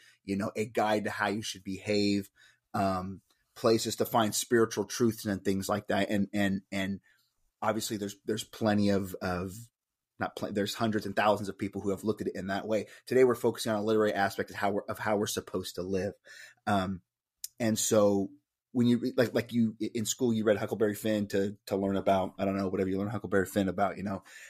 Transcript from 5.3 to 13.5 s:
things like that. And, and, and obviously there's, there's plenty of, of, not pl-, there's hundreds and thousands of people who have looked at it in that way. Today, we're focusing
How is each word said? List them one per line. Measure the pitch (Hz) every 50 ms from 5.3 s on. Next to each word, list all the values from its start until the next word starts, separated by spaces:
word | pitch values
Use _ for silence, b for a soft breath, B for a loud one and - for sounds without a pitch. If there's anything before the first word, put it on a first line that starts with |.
| 98 92 -
things | 101 98 98 95 -
like | 104 101 - -
that. | 98 98 98 -
And, | 107 101 98 - -
and, | 104 101 98 98 95 - -
and | 98 98 95 95 98 90 _ _ _ _ _ _ _ _ _ _ _ -
obviously | - 110 107 110 - - 113
there's, | 98 101 101 - - _
there's | - 107 113 -
plenty | - - - 113 107 104 104 101 101
of, | 101 95 98 92 90 -
of, | 101 92 90 90 95 95 92 113 117 - _ _ _ _ _ _ _ _ _ -
not | 98 - -
pl-, | - 107 -
there's | 104 104 98 104 -
hundreds | - 117 110 104 107 98
and | 101 95
thousands | 113 104 107 101 95 104 95
of | - -
people | 101 95 - 98
who | 95 101
have | 95 92 98
looked | 110 107 -
at | 98 117
it | -
in | 95 92 98
that | 98 95 -
way. | 107 110 104 90 B B B B
Today, | B 123 127 131
we're | 123 117
focusing | - - 117